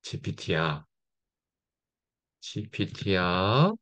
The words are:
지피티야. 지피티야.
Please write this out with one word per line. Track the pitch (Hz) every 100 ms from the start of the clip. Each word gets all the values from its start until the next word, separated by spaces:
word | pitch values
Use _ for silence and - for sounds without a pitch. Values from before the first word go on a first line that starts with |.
지피티야. | - - - - - 80 82 76 - _ _ _ _ _ _ _ _ _ _ _ _ _ _ _
지피티야. | - - - - 98 - 101 92 90 90 95 120 175 226